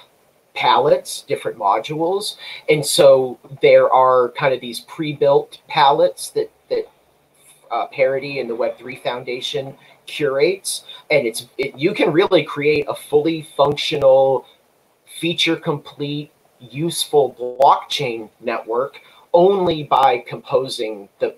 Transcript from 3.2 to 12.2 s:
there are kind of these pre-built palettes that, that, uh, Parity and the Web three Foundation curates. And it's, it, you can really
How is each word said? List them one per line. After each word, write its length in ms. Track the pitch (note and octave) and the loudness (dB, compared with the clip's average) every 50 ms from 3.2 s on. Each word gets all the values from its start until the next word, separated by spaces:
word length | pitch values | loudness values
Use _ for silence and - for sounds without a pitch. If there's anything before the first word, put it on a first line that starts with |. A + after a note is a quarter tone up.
| C3 B2+ A#2+ - _ - C#3 - - | 4 -2 -6 -12 _ -18 -10 0 4
there 280 | C#3+ C3 C3 B2+ - | 6 6 6 6 6
are 380 | B2 C3 B2+ C3 B2+ B2+ B2 A#2+ - | 4 4 4 4 4 4 2 0 -2
kind 200 | - D3 C3+ C3 | -4 -2 -2 -2
of 80 | B2 | -2
these 200 | B2+ A#2+ A2 - | -6 -12 -12 -14
pre-built 760 | - _ - - D#3 D3+ D3 - - F#3 F3+ F3+ - - - - _ | -16 _ -10 -8 -8 -6 -4 0 2 2 2 2 0 -2 -16 -20 _
palettes 640 | - - D#3+ C#3+ C#3 D3 D#3 F3 F3+ - - - - | -6 0 2 4 4 4 4 2 0 0 -4 -14 -8
that, 220 | - D3 - - _ _ _ - | -6 -6 -6 -6 _ _ _ -6
that, 180 | C3 - - - _ _ _ _ _ _ _ _ _ _ _ _ _ _ _ - | -4 -4 -6 -8 _ _ _ _ _ _ _ _ _ _ _ _ _ _ _ -8
uh, 160 | A#2 A2+ - | -6 -6 -6
Parity 520 | - - C#3 C3 C3 C3+ C3+ C#3 C#3+ C#3 C3+ | -6 -2 0 0 0 0 -2 -6 -6 -8 -8
and 80 | A#2+ | -6
the 60 | A#2 A2+ | -6 -4
Web 240 | A#2 A#2+ A2+ A#2 | -4 -4 -4 -6
three 200 | - A#2 B2+ - | -8 -14 -16 -16
Foundation 800 | - - C3+ B2 B2+ B2 B2+ B2 C3 - - - C#3 C3+ C3+ - _ _ _ _ _ _ | -8 -8 -8 -8 -8 -8 -8 -10 -8 -8 -8 -8 -8 -8 -10 -16 _ _ _ _ _ _
curates. 800 | - - - D3 C3 C3+ C#3 D3 F3 G3 - - - - - - - - - _ - | -16 -8 -4 -4 -2 0 2 2 0 0 -4 -8 -10 -10 -10 -14 -18 -20 -20 _ -2
And 160 | D3+ C#3 B2 | 0 0 0
it's, 220 | A2 - - B2 _ _ | 0 -6 -6 -14 _ _
it, 180 | - - - - | -8 -8 -8 -6
you 160 | B2+ D3+ G3 - | -2 -2 -2 0
can 160 | - C#4+ F#3+ | 2 0 2
really 320 | D3 E3+ | 2 2